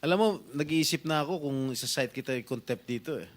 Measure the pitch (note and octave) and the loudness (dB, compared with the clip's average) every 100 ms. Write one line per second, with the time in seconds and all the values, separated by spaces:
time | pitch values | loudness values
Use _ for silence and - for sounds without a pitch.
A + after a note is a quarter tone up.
0 | C#3+ F#3 A3 F#3+ - C#3+ D3 D#3+ D3+ D#3+ | 4 4 4 2 -4 -4 0 2 2 2
1 | D#3+ D#3 D3 F3+ C#3+ C3+ C3 B2 A#2+ - | 2 0 2 -2 -2 -2 -2 -2 -2 0
2 | B2+ - C3 B2+ A2 B2 - A#2+ - A#2+ | -2 -2 -4 -4 -4 -6 -4 -6 -2 -6
3 | A#2+ C#3 E2+ | -4 -6 -8